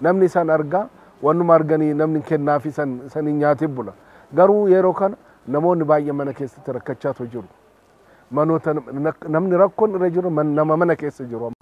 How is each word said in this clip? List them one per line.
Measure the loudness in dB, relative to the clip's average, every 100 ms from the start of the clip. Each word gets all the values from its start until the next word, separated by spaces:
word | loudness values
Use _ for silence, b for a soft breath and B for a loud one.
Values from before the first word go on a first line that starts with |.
namni | 0 4 4
isaan | 2 2
argaa, | 0 0 -4 -4 -12 b b
wannuma | 0 2 4
arganii | 4 4 0 0
namni | 0 0 -2
kennaafi | -2 -2 0 0 -2
san, | -4 -4 -6 -10
san | -6 -4
hin | 0
nyaatin | 2 2 -2
bula. | -4 -10 -14 b b b
Garuu | 2 4 4 4
yeroo | 4 2
kana | 0 -2 -4 b b -6
namoonni | -2 0 2
baay'ee | 2 2 0
mana | -4 -6
keessatti | -6 -10 -10 -10
rakkachaatu | -8 -8 -6 -6 -6 -8
jiru. | -12 -14 _ _ _ _ _ b b b
Manoota | -2 0 0 -2
nam-, | -4 -6 -6 -4 -6 -4
namni | -2 0 2
rakkoon | 2 2 -2 0
irra | -2
jiru | -2 -2
man-, | -2 0
nama | 0 2 2
mana | 2 0
keessa | -4 -10
jiru. | -10 -8 -8 -4